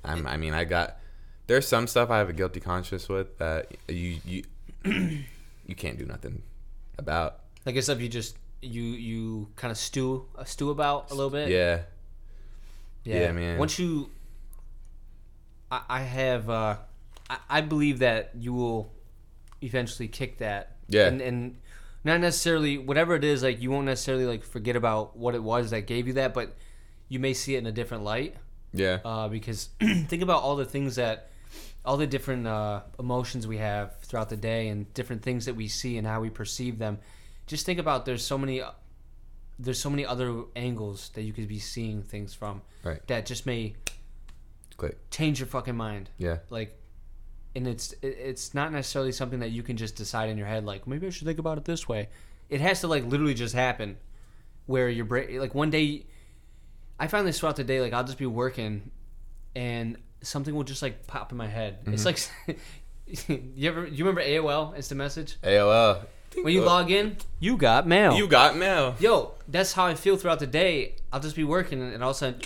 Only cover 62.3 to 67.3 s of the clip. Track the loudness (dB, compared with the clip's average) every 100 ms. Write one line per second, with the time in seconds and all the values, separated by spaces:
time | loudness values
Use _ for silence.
62.3 | -6 -8 -8 -10 -16 -14 -14 -12 -8 -2
63.3 | -2 -4 -2 0 0 -4 2 2 4 2
64.3 | 2 4 2 -2 -6 -6 -4 -4 -4 -6
65.3 | -2 6 8 10 10 8 6 -2 -14 -8
66.3 | 0 4 6 8 8 8 4 4 -2 -4